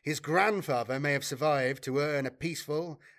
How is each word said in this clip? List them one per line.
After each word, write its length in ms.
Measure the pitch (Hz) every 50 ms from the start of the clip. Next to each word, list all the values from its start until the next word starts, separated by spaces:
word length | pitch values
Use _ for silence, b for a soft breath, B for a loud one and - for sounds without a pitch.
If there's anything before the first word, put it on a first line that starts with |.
| B
His 160 | 143 156 -
grandfather 800 | 143 143 160 180 202 214 214 196 160 - 135 120 117 120 131 135
may 140 | 143 147 139
have 100 | 139 139
survived 580 | - 143 123 147 156 147 139 131 127 135 135 -
to 160 | 135 131 143
earn 260 | 147 151 147 143 135
a 60 | 131
peaceful 680 | - - 151 170 160 - - - 147 156 170 170 151 - B B B